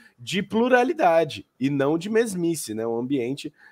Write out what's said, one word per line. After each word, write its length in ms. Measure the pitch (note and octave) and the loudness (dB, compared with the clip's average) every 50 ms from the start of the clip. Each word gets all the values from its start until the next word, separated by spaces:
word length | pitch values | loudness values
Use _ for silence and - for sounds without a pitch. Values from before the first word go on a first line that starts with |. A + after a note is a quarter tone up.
| _ _ _ _ | _ _ _ _
de 240 | A#2+ A2+ C#3+ F#3+ G3+ | -12 -6 -6 -6 -4
pluralidade 1040 | - G3 A3 A#3 B3+ B3+ B3 B3 C4 E4+ D#4 - F3+ E3 E3 E3 D#3 - G2+ - _ _ _ | -2 0 0 2 4 4 4 4 2 0 2 4 4 4 4 2 0 -4 -12 -16 _ _ _
e 120 | B2 C#3 | -2 0
não 260 | C#3+ C#3 C3+ C#3+ D#3 | 2 2 2 2 2
de 140 | E3+ E3+ G#3 | 0 -2 0
mesmice, 640 | A3 A3 B3 A#3 F#3+ F3+ E3+ E3+ E3+ D#3 - - G#2+ | 0 0 0 0 -2 -2 -2 -2 -2 -2 -6 -8 -6
né? 120 | A2 A2+ | -4 -4
Um 120 | A#2 A#2 A#2 | -2 -2 -4
ambiente 520 | B2 B2+ C#3+ C3+ A#2 A#2+ C#3 C#3+ - D3+ - _ - - | -2 -2 -2 -2 -2 -2 -6 -6 -8 -14 -16 _ -20 -20